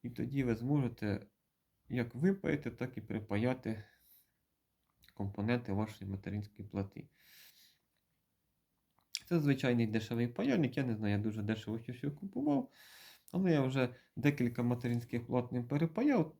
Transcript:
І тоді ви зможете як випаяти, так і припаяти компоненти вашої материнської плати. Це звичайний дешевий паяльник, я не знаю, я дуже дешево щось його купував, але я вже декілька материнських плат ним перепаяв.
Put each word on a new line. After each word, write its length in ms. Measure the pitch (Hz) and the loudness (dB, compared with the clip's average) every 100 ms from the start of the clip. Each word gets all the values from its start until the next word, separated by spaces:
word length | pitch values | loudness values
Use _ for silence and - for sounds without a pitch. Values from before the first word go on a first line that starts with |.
І 60 | 123 | -8
тоді 340 | 113 117 139 | -6 -2 0
ви 120 | 127 | 0
зможете 720 | 110 123 147 123 120 107 101 - _ _ _ _ _ _ | 0 2 0 0 -2 -4 -4 -6 _ _ _ _ _ _
як 260 | 123 120 | -4 -4
випаяти, 560 | 120 180 196 160 151 123 | 0 0 2 0 0 -2
так 260 | - 123 - | -6 -8 -8
і 40 | |
припаяти 840 | 104 107 101 104 123 127 113 107 - _ _ _ _ _ _ _ _ _ _ _ - | -6 -6 -2 0 0 0 -4 -6 -10 _ _ _ _ _ _ _ _ _ _ _ -20
компоненти 600 | - 101 101 104 120 120 | -8 -6 -4 -2 -2 -2
вашої 380 | 98 110 - 98 | -2 -2 -6 -8
материнської 560 | 98 92 104 104 - 104 | -8 -6 -6 -8 -14 -8
плати. 400 | 98 98 - - _ - - - _ - _ _ _ _ _ _ _ _ _ _ _ _ _ _ - | -6 -6 -10 -18 _ -20 -20 -20 _ -20 _ _ _ _ _ _ _ _ _ _ _ _ _ _ -14
Це 140 | - 170 | -2 2
звичайний 480 | 143 135 131 120 113 | 4 4 4 4 2
дешевий 400 | 113 110 117 120 | 0 -2 -2 -2
паяльник, 500 | 120 254 220 135 - | 0 2 2 2 0
я 60 | |
не 120 | 123 | -2
знаю, 220 | 107 107 104 | 0 2 2
я 60 | |
дуже 200 | 107 107 | 0 -2
дешево 360 | 104 107 - 117 | -2 -2 -2 -6
щось 240 | 120 120 | -6 -6
його 120 | 143 | -6
купував, 560 | 143 196 240 294 277 262 - - - - - - | -6 -8 -2 2 2 0 -14 -20 -20 -20 -20 -6
але 200 | 180 190 | 0 4
я 100 | 151 | 4
вже 340 | 131 131 127 - _ | 4 2 0 -2 _
декілька 480 | - 143 143 120 120 | 2 2 4 0 2
материнських 600 | 120 123 120 120 117 120 | 0 2 0 -2 -2 -6
плат 260 | 117 123 120 | 0 0 0
ним 160 | 127 120 | -4 -2
перепаяв. 720 | 143 160 - 285 247 151 | 0 2 2 4 4 2